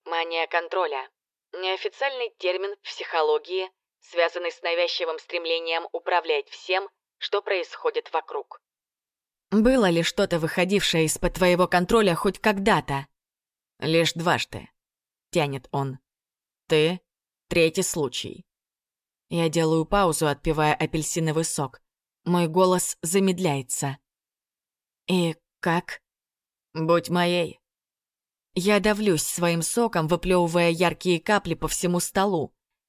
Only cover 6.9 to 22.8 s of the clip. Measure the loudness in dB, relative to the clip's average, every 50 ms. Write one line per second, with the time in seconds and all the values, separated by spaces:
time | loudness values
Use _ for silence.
6.9 | _ _ _ _ _ _ -6 -4 -4 -2 -2 -2 -2 -4 -4 -6 -8 -6 -4 -2
7.9 | -2 -2 -4 -4 -4 -6 -6 -6 -8 -10 -10 -12 -16 -20 _ _ _ _ _ _
8.9 | _ _ _ _ _ _ _ _ _ _ _ _ 2 4 4 6 6 6 4 4
9.9 | 4 2 0 0 0 0 0 0 0 -2 -2 -2 0 0 0 2 2 0 0 2
10.9 | 2 2 2 0 0 -2 -2 -4 0 2 4 4 4 4 4 4 2 2 2 4
11.9 | 4 4 4 4 2 0 0 -2 -2 0 0 0 0 2 2 2 2 2 0 -2
12.9 | -6 -6 -6 -10 _ _ _ _ _ _ _ _ _ _ _ _ _ _ -2 0
13.9 | 2 2 2 2 -2 -2 0 0 0 0 -2 -6 -10 -12 -14 -18 _ _ _ _
14.9 | _ _ _ _ _ _ _ _ -2 0 0 0 -4 -8 -8 -6 -4 -4 -4 -4
15.9 | -6 -12 _ _ _ _ _ _ _ _ _ _ _ _ _ 0 2 2 4 2
16.9 | 0 -4 -8 _ _ _ _ _ _ _ _ -2 2 4 4 4 2 0 -2 -2
17.9 | -2 -2 -4 -4 -4 -8 -10 -10 -12 -16 -20 _ _ _ _ _ _ _ _ _
18.9 | _ _ _ _ _ _ _ _ -2 0 0 2 2 2 2 2 2 2 0 2
19.9 | 2 2 2 2 2 2 0 0 0 0 -2 -2 0 2 2 2 2 0 -2 -2
20.9 | -2 -4 -4 -4 -2 -2 -2 0 0 0 -2 -2 -2 -4 -6 -6 -8 -14 _ _
21.9 | _ _ _ _ _ _ -2 0 2 2 2 2 2 4 4 4 4 2